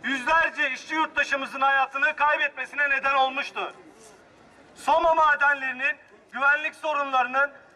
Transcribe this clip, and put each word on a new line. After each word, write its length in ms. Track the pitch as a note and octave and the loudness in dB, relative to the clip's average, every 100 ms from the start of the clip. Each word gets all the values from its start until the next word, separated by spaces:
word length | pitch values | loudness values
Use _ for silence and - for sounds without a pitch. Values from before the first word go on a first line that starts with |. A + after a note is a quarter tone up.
yüzlerce 680 | B3 C4+ B3 D#4+ D#4 D4 D4 | -4 -4 0 2 2 -2 -4
işçi 240 | B3+ - | -4 -6
yurttaşımızın 640 | D#4 D4+ D4 C#4 C#4 C4 B3+ | -4 -2 -2 -2 -4 -6 0
hayatını 560 | C4+ C4+ C4 C#4 D4 D4+ | 2 2 0 0 -2 2
kaybetmesine 760 | C#4+ D4+ D4 C4+ B3+ C4+ C#4+ | 0 2 -2 -6 -10 -4 -2
neden 240 | C4+ C4+ | 0 0
olmuştur. 560 | C#4 C4 C4+ - G#3+ E3+ - - - - - - _ - - - | 2 0 -2 -8 -8 -10 -10 -20 -20 -20 -20 -20 _ -20 -20 -20
Soma 400 | - - D#4 E4 | -8 2 4 4
madenlerinin 840 | D#4+ D#4 C#4+ C#4+ C#4+ C4 B3+ C#4 D4+ - - _ | 4 4 4 2 2 -4 -4 -4 -4 -12 -20 _
güvenlik 420 | A#3 C#4 D4 D4+ | -2 2 2 -2
sorunlarının 760 | - D#4+ D4 C#4 C4 B3 C4 C#4+ - - | -6 -4 -2 0 0 0 0 -2 -4 -20